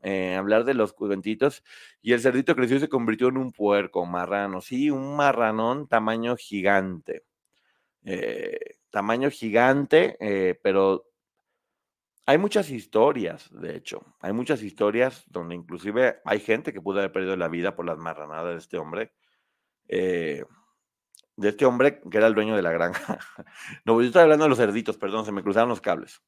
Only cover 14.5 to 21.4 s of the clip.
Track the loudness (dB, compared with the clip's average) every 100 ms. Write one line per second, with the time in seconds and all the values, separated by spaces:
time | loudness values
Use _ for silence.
14.5 | -4 -6 -2 0 2 0 -2 _ -12 -10
15.5 | -12 -14 -12 -6 0 0 0 -4 -4 0
16.5 | -2 -2 -10 -4 -2 -2 -4 -4 -2 -4
17.5 | -2 -4 -4 -6 -8 -8 -12 -12 -10 -8
18.5 | -10 -10 -10 -8 -8 -10 _ _ _ _
19.5 | _ _ _ -8 -4 -2 -2 -4 -6 -10
20.5 | _ _ _ _ _ _ _ _ -4